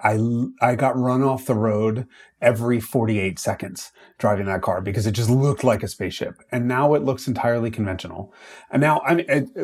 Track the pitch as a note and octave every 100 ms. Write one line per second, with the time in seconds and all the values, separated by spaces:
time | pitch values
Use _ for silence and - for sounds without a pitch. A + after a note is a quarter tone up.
0 | G#2+ A2 A#2 A#2 B2+ - B2 B2 C3 B2+
1 | B2+ B2+ C3+ B2+ - A2 A2 G#2+ A2 A2
2 | - - - _ A#2+ A2 A#2+ A#2+ G#2+ C3
3 | A2+ G#2+ F#2+ F2+ - F#2+ F#2+ F2+ - -
4 | - - G#2+ G2+ G2 F#2+ G2 F#2 G2 F#2+
5 | G#2+ G#2+ A2+ B2+ C#3+ C#3 B2+ A2 G#2 -
6 | F2+ - - - _ B2 A#2+ B2+ D3 D3
7 | B2+ B2+ - A2+ A#2+ A#2+ A#2 A2 G2+ F2
8 | F2 E2+ G#2 - - - - C3+ D3 D3+
9 | C3+ E3+ E3 C#3+ - F#3+